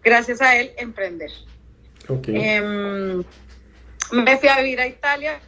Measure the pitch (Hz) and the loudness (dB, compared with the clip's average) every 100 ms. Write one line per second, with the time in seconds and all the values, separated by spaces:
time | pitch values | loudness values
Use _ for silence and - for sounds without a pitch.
0 | 226 233 240 233 262 240 247 - 240 202 | 4 2 2 0 2 2 -2 -10 -12 -8
1 | 190 170 151 - - - - - - - | -10 -8 -14 -16 -20 -20 -20 -20 -20 -20
2 | - 131 123 107 214 214 208 208 202 196 | -8 -6 -2 0 2 0 0 -4 -4 -4
3 | 190 185 180 - - - - - - - | -4 -4 -6 -16 -20 -20 -20 -20 -20 -12
4 | - 240 240 269 277 269 269 254 254 - | -2 2 4 4 4 4 0 -2 -4 -4
5 | 294 285 302 294 | -2 -2 -4 -8